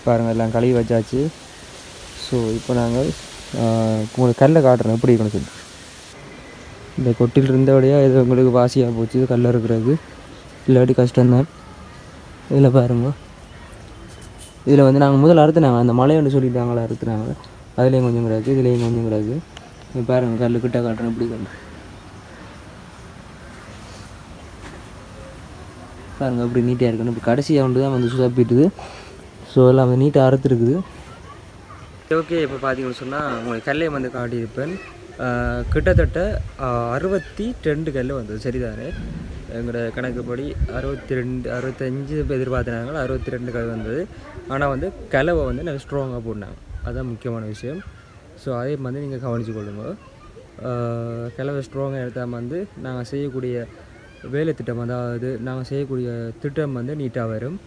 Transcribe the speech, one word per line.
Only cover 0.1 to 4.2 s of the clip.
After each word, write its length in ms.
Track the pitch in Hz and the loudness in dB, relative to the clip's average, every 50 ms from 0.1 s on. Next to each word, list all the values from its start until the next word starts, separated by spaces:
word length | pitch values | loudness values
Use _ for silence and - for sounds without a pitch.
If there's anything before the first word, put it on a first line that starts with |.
| 120 113 117 113 | 2 2 2 0
எல்லாம் 220 | 113 113 113 113 | 0 0 0 0
கழுவி 220 | 110 117 117 127 127 | 0 2 2 4 2
வச்சாச்சு. 540 | 120 117 110 117 113 107 - - 127 143 160 - - - - - - - - - - - - - - - - - - | 2 2 2 2 0 0 0 -2 -2 -2 -2 -4 -8 -20 -20 -20 -20 -20 -20 -20 -20 -20 -20 -20 -18 -18 -18 -16 -14
So, 320 | - - - 123 117 110 | -8 -4 -2 -2 0 0
இப்போ 240 | 110 113 - - 127 | -2 -4 -2 0 0
நாங்கள், 360 | 120 120 117 117 123 135 160 156 - - - - - - - - - | 0 2 2 2 0 0 0 -2 -6 -10 -16 -16 -18 -16 -10 -4 0
ஆ, 40 | 117 113 113 113 113 110 110 110 107 110 - | 0 2 2 2 2 2 0 0 -2 -4 0
உங்களுக்கு 200 | - | 2